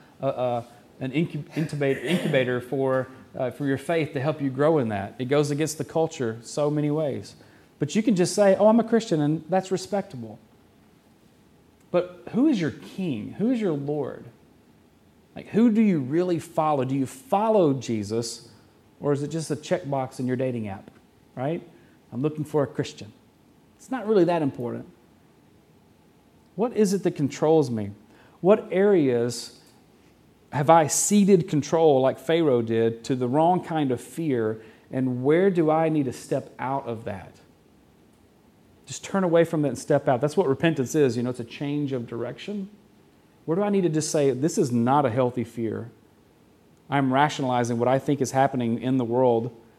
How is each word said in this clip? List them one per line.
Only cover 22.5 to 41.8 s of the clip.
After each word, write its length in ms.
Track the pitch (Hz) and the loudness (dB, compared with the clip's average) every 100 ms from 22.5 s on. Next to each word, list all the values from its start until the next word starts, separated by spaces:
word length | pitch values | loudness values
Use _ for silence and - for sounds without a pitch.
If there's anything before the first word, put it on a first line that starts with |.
| 151 | -2
a 20 | 135 | -2
Christian." 460 | - 139 - 98 - _ _ _ _ _ _ | -4 -8 -10 -20 -20 _ _ _ _ _ _
It's 160 | - | -10
not 160 | 254 208 | -8 2
really 160 | 208 | 2
that 180 | 170 170 | 4 0
important. 440 | 139 - 120 117 - _ _ _ _ _ _ _ _ _ _ _ _ _ _ _ _ 175 | -2 -4 -8 -8 -14 _ _ _ _ _ _ _ _ _ _ _ _ _ _ _ _ -4
What 200 | 240 214 | -2 2
is 160 | 196 | 2
it 120 | 190 | 2
that 100 | 175 | -2
controls 560 | - 135 - 156 160 131 | 0 -4 2 4 4 4
me? 220 | 113 101 104 - - - - | -2 -6 -10 -20 -20 -20 -2
What 260 | 175 214 - | 2 2 2
areas 880 | 180 202 190 135 120 120 - - - _ _ _ _ _ _ _ _ - | 0 4 4 4 2 0 -4 -14 -20 _ _ _ _ _ _ _ _ -10
have 160 | 131 151 | -2 6
I 200 | 165 143 | 6 6
ceded 600 | - - 208 196 190 - | 0 2 4 6 4 4
control, 520 | 147 - 165 160 131 | -2 0 4 6 6
like 180 | 131 - | 2 0
Pharaoh 440 | - 170 156 120 | 0 2 4 2
did, 420 | 113 113 113 113 | 2 2 2 -2
to 100 | - | -6
the 140 | 127 123 | -2 0
wrong 340 | 143 165 180 | 2 2 0
kind 300 | 175 160 135 | -2 -2 0
of 80 | 120 | -2
fear, 600 | - - 160 123 110 110 - - - | -6 -6 -2 0 -2 -4 -12 -20 -10
and 320 | 127 127 123 | -4 -4 0
where 260 | 135 165 196 | 2 4 4
do 220 | 175 156 | 2 2
I 180 | 156 160 | 2 2
need 180 | 156 127 | 0 -2
to 60 | |
step 400 | - - 139 - - | -6 -6 -6 -6 -10
out 300 | 131 139 117 | -6 -6 -6
of 160 | 110 | -10
that? 320 | 110 95 71 - _ _ _ _ _ _ _ _ _ _ _ _ _ _ - | -10 -12 -14 -20 _ _ _ _ _ _ _ _ _ _ _ _ _ _ -18
Just 180 | - | -16
turn 180 | - 196 | -4 0
away 220 | 180 165 | 4 4
from 160 | 165 156 | 4 2
that 60 | 143 | 0
and 100 | 120 | -2
step 300 | - 143 143 | 0 2 2
out. 140 | 120 | 2
That's 120 | 147 | 2
what 140 | 196 151 | 0 0
repentance 460 | 135 165 139 123 | 2 2 0 0
is. 200 | 156 135 | 2 2
You 80 | 120 | 2
know, 60 | 123 | -4
it's 100 | 123 | -6
a 60 | |
change 480 | 113 - 143 147 | -12 -8 -6 -4